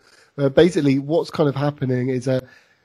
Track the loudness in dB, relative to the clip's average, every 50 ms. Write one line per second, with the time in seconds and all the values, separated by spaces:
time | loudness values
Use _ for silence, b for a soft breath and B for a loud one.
0 | b b b b b b b b -2 2 4 4 4 4 2 0 2 2 2 0
1 | 0 -2 -2 -2 -2 -2 -2 0 0 0 0 -2 -2 -4 -4 -4 -4 -4 -2 -2
2 | -2 -2 -4 -4 -2 -2 -2 -4 -4 b b b b b b b